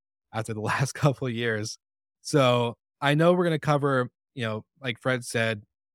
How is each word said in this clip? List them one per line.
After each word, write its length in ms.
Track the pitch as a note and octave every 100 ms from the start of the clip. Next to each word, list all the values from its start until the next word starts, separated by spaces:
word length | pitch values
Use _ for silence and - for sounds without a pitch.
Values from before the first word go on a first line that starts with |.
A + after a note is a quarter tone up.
| _ _ _
after 220 | A2 A2
the 60 | G#2+
<laughs> 120 | G#2
last 220 | - C3+
couple 320 | - D#3 B2+ C3
of 80 |
years. 440 | A2+ A#2+ G#2+ A2 - _ _ _ _
So 540 | - D3 B2+ B2 A#2+ A#2+ _ -
I 140 | C#3+
know 180 | D3 E3
we're 100 | F3+
gonna 140 | F3 D#3+
cover, 500 | D3 D3 C#3 C3 B2 _ _
you 100 | -
know, 200 | A2+ G#2+ - _
like 180 | C3+ A2+
Fred 260 | C3 B2+
said, 380 | A#2+ A#2+ A2+ G#2+ - _ _